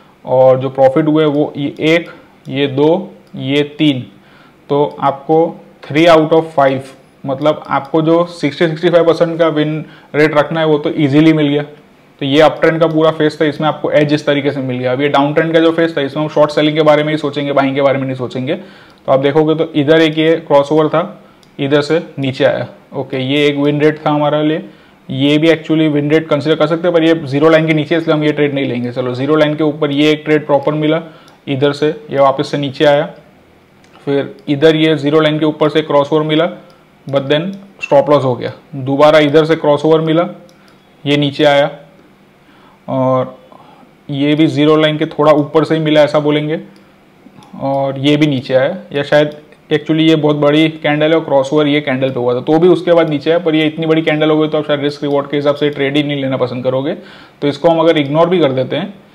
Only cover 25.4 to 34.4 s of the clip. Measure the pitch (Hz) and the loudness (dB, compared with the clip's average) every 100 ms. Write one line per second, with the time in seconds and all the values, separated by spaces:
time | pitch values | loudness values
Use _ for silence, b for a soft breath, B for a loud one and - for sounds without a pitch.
25.4 | 160 160 - 160 156 147 147 160 160 147 | 2 2 0 0 0 0 0 0 0 -2
26.4 | 143 151 151 165 175 170 165 165 139 143 | 0 0 0 0 0 2 2 0 -2 2
27.4 | 160 160 160 156 147 170 160 151 151 147 | 4 4 2 0 0 -2 0 0 0 0
28.4 | 147 139 135 120 120 127 123 123 139 156 | 0 -2 -4 -4 -6 -6 -6 -4 0 2
29.4 | 151 151 156 151 151 139 151 151 151 151 | 2 0 -2 -2 -2 0 2 0 0 0
30.4 | 147 143 151 156 151 160 165 B B B | 0 -2 0 -2 0 -2 -4 B B B
31.4 | - 135 143 139 151 151 - 139 135 135 | -8 -2 0 0 -2 -4 -4 2 2 2
32.4 | 147 143 139 135 151 143 170 - - _ | -4 -4 -6 0 2 2 0 -10 -20 _
33.4 | _ _ _ _ _ - - 139 131 - | _ _ _ _ _ -12 -4 -4 -4 -10